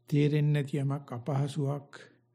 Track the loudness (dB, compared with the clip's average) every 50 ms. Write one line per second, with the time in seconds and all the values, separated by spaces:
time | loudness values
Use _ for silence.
0 | _ 0 2 4 4 4 4 4 4 4 2 2 0 -2 -2 -2 -2 -2 -2 -4
1 | -6 -8 -10 -8 -4 -2 -2 0 0 -2 -2 -4 -2 -2 -4 -4 -8 -12 -20 -20
2 | -20 -20 _ _ _ _